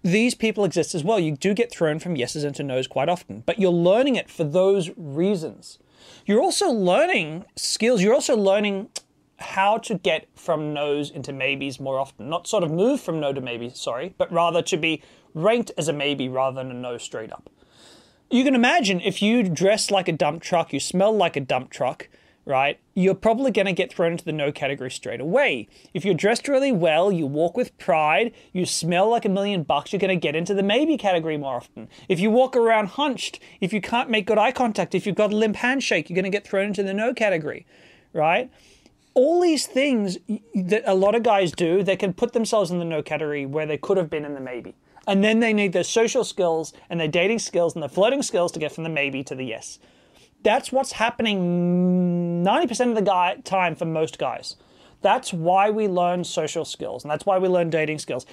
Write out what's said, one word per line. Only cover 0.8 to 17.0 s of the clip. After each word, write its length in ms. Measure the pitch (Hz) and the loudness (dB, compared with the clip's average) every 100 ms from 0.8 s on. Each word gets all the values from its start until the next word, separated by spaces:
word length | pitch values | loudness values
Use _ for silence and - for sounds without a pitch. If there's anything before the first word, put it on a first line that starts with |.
| 151 | -2
as 100 | 180 | -2
well. 160 | 156 220 | 0 0
You 120 | 156 147 | 0 -2
do 200 | 190 202 | -2 0
get 160 | 233 | -2
thrown 260 | - 160 151 | 0 -2 -2
from 180 | 180 156 | -4 -4
yeses 280 | 120 151 | -4 -4
into 180 | 147 143 | -6 -4
nos 240 | 143 127 131 | -4 -4 -2
quite 240 | 131 147 | -2 0
often, 320 | 180 - 101 - | -2 -4 -8 -4
but 100 | - | 0
you're 140 | 190 | 2
learning 440 | 175 175 208 277 220 | 4 4 4 2 0
it 120 | - | -4
for 140 | - | -6
those 480 | 151 170 190 196 170 - | -2 2 4 2 0 -10
reasons. 840 | 156 139 185 196 156 104 - - _ _ - - - | -8 -2 0 0 -4 -12 -20 -20 _ _ -20 -12 2
You're 160 | 208 | 2
also 280 | 359 - 370 | 4 2 2
learning 760 | 233 180 196 339 294 156 156 - - | 2 4 4 4 2 -2 -8 -12 -8
skills. 460 | - - 220 240 | -6 0 2 4
You're 120 | 190 | 4
also 220 | 254 - 233 | 4 4 2
learning 540 | 196 202 208 196 214 - _ _ _ _ | 4 4 0 -4 -8 -16 _ _ _ _
how 400 | - 196 196 220 | -8 0 2 2
to 160 | - 214 | -2 -2
get 300 | 180 160 - - | 0 -2 -4 -12
from 380 | - 156 151 | -4 -2 -2
nos 380 | 147 147 147 143 | -4 -2 -2 -4
into 200 | 135 143 | -8 -12
maybes 480 | 139 135 139 139 127 | -4 -2 -2 -6 -8
more 200 | 135 135 | -6 -4
often. 300 | 135 - 113 | -4 -8 -8
Not 180 | 165 - | -8 -2
sort 160 | 214 | -2
of 80 | 170 | 0
move 300 | 160 226 277 | 2 2 0
from 180 | - 160 | -2 -4
no 140 | 143 | -4
to 80 | 139 | -4
maybe, 280 | 127 117 120 | -6 -8 -10
sorry, 440 | - 147 120 175 _ | -8 -8 -6 -8 _
but 140 | 180 | -2
rather 300 | 170 170 170 | 2 2 2
to 140 | 165 175 | 0 -2
be 260 | 160 156 - - _ | 0 -4 -8 -20 _
ranked 380 | 156 185 240 226 - | -2 0 0 -2 -4
as 100 | 156 | -4
a 60 | |
maybe 340 | 147 143 139 127 | -2 -2 -2 -4
rather 280 | 127 131 131 | -2 -2 -4
than 160 | 131 | -10
a 40 | 123 | -10
no 220 | 123 | -10
straight 340 | 120 | -10